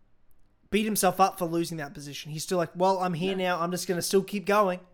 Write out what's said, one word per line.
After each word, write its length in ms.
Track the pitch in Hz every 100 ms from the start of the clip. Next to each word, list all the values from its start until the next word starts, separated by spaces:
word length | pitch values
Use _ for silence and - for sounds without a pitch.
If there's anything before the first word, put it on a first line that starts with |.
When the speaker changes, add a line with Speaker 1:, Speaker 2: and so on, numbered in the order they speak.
| _ _ - - - _ _
Speaker 1:
beat 140 | 202 220
himself 340 | 202 185 180
up 180 | 190 -
for 80 | 170
losing 320 | 170 170 165
that 160 | 143
position. 380 | 147 143 139 151
He's 100 | 156
still 140 | - 180
like, 140 | 131 175
"Well, 220 | 190 190
I'm 140 | 180
here 220 | 160 185 190
Speaker 2:
No. 80 |
Speaker 1:
now. 180 | 180 175
I'm 80 | 170
just 160 | 180 -
gonna 140 | 175
still 220 | 160 190
keep 220 | 190 208 175
going." 320 | 202 196 180 -